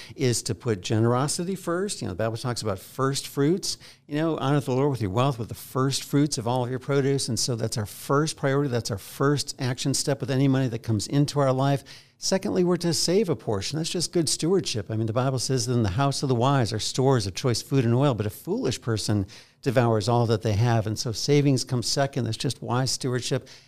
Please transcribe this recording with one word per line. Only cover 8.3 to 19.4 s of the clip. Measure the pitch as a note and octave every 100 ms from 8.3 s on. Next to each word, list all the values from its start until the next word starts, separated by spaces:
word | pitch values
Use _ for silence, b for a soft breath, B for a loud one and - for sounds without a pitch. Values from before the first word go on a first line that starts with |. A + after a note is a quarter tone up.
| -
priority. | C#3 C#3 D3
That's | A#2+ -
our | A2
first | - - C#3 C#3+ - -
action | B2+ B2+ C#3
step | B2+ - -
with | C3
any | C3 C#3
money | C3 C3
that | A#2+
comes | - G#2+ -
into | C#3+ D3 C#3+
our | C3+
life. | C3 C#3 C#3 - B B B
Secondly, | - F#3+ G#3 F#3
we're | F3+ F3
to | E3+
save | D3+ - F#3 A3
a |
portion. | C3+ - G2 - D3+
That's | E3
just | F3+ D3+
good | F3 D3+
stewardship. | - D#3 F#3+ - A2+ -
I | A2
mean, | A2+
the |
Bible | A#2 C3 C3
says | - C3
that | A#2
in | A#2+
the | G#2
house | G2 C#3 -
of | C#3
the |
wise | A#2+ C3 C#3 G#2
are | A2
stores | - - C3 C3
of | F#2+
choice | - C3 A2+
food | - C#3
and | A#2
oil, | A#2+ C#3+
but | G#2+ G#2
a |
foolish | - - A#3 A3+ -
person | A#2+ G#2+ - G#2 F#2 B